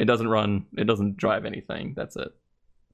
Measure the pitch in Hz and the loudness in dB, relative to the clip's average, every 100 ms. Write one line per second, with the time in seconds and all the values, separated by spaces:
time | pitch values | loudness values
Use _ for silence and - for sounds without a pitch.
0 | 117 117 113 110 104 101 - - 107 107 | 2 4 4 2 4 0 -2 -2 0 2
1 | 101 98 110 98 107 - - - - - | 0 0 0 0 -2 -8 -8 -8 -8 -8
2 | - - - - _ _ _ _ _ | -8 -8 -10 -12 _ _ _ _ _